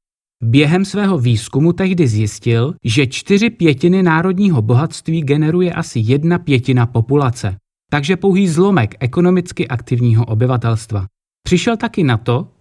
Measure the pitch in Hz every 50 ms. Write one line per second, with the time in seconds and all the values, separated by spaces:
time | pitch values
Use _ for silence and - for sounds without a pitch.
0 | _ _ _ _ _ _ _ _ 120 117 113 143 147 147 170 185 196 196 - 202
1 | 208 196 190 143 120 123 117 104 - - - 135 151 170 170 170 196 185 190 170
2 | 160 120 104 107 110 110 - - - 120 117 113 120 147 175 - - 123 107 147
3 | 139 131 - - - - 202 202 226 240 - - 175 160 135 - - 175 180 190
4 | 185 170 160 160 175 190 185 185 208 196 165 120 107 110 123 123 160 160 - -
5 | - - 160 165 151 131 143 151 156 151 165 180 185 175 - - - - - 117
6 | 107 110 131 147 151 165 175 175 175 - 143 123 - - 123 127 120 117 - 117
7 | 107 - 139 147 139 123 113 - - 98 92 - _ _ _ _ _ _ - 147
8 | 139 147 190 185 202 196 180 196 202 180 151 143 185 202 196 147 110 101 - -
9 | 127 120 - 175 175 180 185 180 175 - - - 165 - 131 117 - - 131 120
10 | 123 117 110 113 117 - 110 110 123 127 131 120 113 117 113 110 - - 113 101
11 | 95 98 - _ _ _ _ _ _ - 180 170 - 247 233 214 - 233 - -
12 | 165 135 117 107 - - 120 123 - - _ _